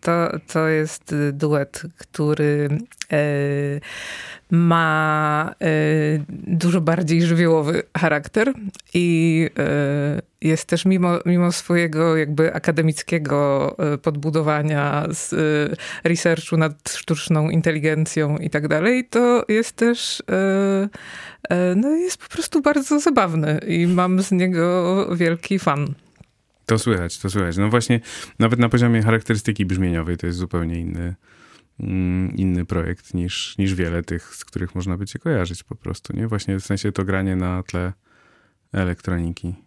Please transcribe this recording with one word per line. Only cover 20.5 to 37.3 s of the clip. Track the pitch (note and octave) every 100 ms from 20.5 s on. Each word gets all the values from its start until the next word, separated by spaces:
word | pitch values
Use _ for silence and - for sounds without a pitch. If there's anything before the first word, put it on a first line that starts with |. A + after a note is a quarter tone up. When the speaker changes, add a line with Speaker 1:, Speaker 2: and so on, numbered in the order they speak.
| G3 G3 G3 G3+ - - - - - -
Speaker 1:
yy, | F3
yy, | F3+ F3+
no | C4
jest | D#4+ F4+ -
po | -
prostu | - - D#4+
bardzo | C#4+ D4 C4+ D4
zabawny | D#4 B3+ F#3+ D#3+ D3+ D3+ -
i | E3+ E3+
mam | F3+ F3+ F#3
z | F#3+
niego | F3+ F#3 F3 F3 F3+ F3 F#3+ G3 E3+
wielki | E3+ E3 - G3
fan. | F3 C#3+ C#3+ C#3 _ _ - _ _ _ -
Speaker 2:
To | A2
słychać, | A#2 G2 F2 -
to | G2
słychać. | G2+ F2 F2
No | G#2
właśnie, | A#2+ A#2 A#2 - - - -
nawet | A2+ A#2+
na | A#2
poziomie | A#2+ A#2+ A#2
charakterystyki | G#2+ A2+ - A2 - G#2 F#2+
brzmieniowej | F#2 F#2 E2+ D#2+ E2+
to | F2
jest | F2
zupełnie | F2+ F2+ E2 E2+
inny, | E2 E2+ F2 F2+ _ _ - - _ -
mm, | G#2 F#2+ F2+ F#2 F#2 -
inny | F#2 F2+
projekt | E2+ F2 E2 F2+ -
niż, | F#2 F2 - - -
niż | G2
wiele | F#2 E2+ E2+
tych, | E2 F2 -
z | -
których | - - F2+
można | F2+ F2 F2
by | G2+
cię | -
kojarzyć | E3 C3 F2 F2
po | -
prostu, | - F2 E2+ - -
nie? | A2
Właśnie | G#2+ - G2
w |
sensie | - G2 G#2
to | G2
granie | F#2+ F#2+ F#2+